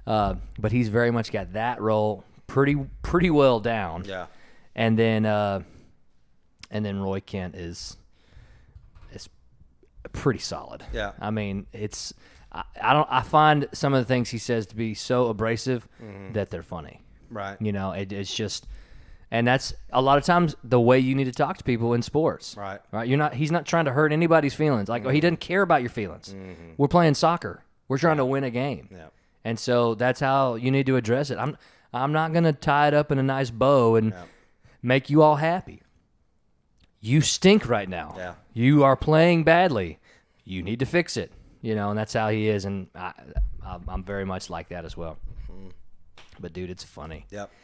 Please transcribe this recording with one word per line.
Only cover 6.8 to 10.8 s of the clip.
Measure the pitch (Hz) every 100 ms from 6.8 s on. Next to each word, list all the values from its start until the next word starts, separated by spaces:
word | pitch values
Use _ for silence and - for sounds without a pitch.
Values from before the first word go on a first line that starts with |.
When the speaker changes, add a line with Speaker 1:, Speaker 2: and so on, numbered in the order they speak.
Speaker 1:
then | 104 98
Roy | 95 98
Kent | - 98 87
is, | 85 85 87 - - - _ _ - - - - - - - -
is | - - _ _ _ - _ _ - -
pretty | - 143 104
solid. | - 78 71 -